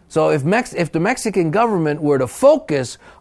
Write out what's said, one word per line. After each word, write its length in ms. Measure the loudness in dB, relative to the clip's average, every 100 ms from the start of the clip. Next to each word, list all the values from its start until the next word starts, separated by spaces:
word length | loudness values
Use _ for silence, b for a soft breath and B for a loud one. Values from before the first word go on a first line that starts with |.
| _
So 220 | 0 2
if 140 | 2
Mex-, 300 | 2 0 -2
if 180 | -4 -4
the 80 | -2
Mexican 500 | -2 -2 -2 -2 0
government 500 | 2 0 0 -2 -2
were 180 | 0 0
to 80 | -2
focus 720 | 2 4 4 2 -2 -4 -10 B B